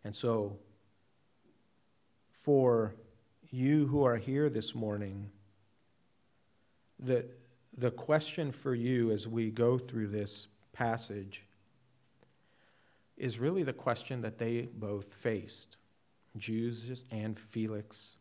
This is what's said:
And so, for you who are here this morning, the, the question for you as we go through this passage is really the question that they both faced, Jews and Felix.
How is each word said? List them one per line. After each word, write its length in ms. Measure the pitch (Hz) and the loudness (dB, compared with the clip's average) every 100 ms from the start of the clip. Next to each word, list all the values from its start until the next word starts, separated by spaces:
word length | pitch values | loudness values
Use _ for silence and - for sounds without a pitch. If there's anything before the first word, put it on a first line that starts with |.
| 101 | -8
And 100 | 98 | -2
so, 440 | 123 113 104 98 - _ _ _ _ _ _ _ _ _ _ _ _ _ _ _ _ | 0 2 0 -6 -16 _ _ _ _ _ _ _ _ _ _ _ _ _ _ _ _
for 600 | - - 139 127 117 107 - - _ _ _ - | -8 4 6 8 6 2 -4 -20 _ _ _ -12
you 380 | 127 131 151 143 | 0 4 6 4
who 160 | 143 | 6
are 140 | 135 117 | 4 4
here 340 | 113 139 151 | 0 2 2
this 240 | 117 107 117 | 2 -4 -4
morning, 560 | 110 104 101 98 101 - - _ _ _ _ _ _ _ _ _ _ _ _ _ _ _ | -4 -2 -4 -8 -10 -14 -20 _ _ _ _ _ _ _ _ _ _ _ _ _ _ _
the, 260 | 127 123 - - - _ _ - | 2 2 0 -14 -20 _ _ -2
the 140 | 123 | -2
question 600 | - - 151 151 - 151 | -2 2 2 2 -4 -4
for 240 | 127 143 123 | -4 -2 0
you 340 | 117 127 117 | 2 2 4
as 180 | 104 113 | 2 -2
we 220 | 113 113 | -2 -2
go 300 | 110 120 127 | 4 4 4
through 300 | 127 113 104 | 0 -4 -2
this 380 | 104 101 - - _ _ | -2 -4 -6 -10 _ _
passage 680 | - 117 113 - 104 98 - - _ _ _ _ _ _ _ _ _ _ _ _ _ _ _ _ - | -2 -2 0 -4 -8 -10 -16 -20 _ _ _ _ _ _ _ _ _ _ _ _ _ _ _ _ -6
is 220 | 131 110 | -6 -2
really 240 | 131 190 | 0 0
the 100 | 143 | -2
question 480 | 120 - 117 - 131 | -2 -2 -2 -2 -6
that 160 | 113 110 | -6 -4
they 320 | 117 117 120 - | -2 -2 -4 -8
both 360 | 107 104 98 | -6 -6 -6
faced, 640 | - 123 107 85 - - - _ _ _ _ _ 107 | -6 -2 -2 -6 -12 -12 -20 _ _ _ _ _ -12
Jews 640 | 110 113 117 117 113 123 - | -4 -2 -2 -4 -10 -12 -10
and 260 | 110 107 107 | -6 -6 -6
Felix. 840 | - 113 110 107 107 - - - | -8 -4 -4 -4 -8 -14 -16 -18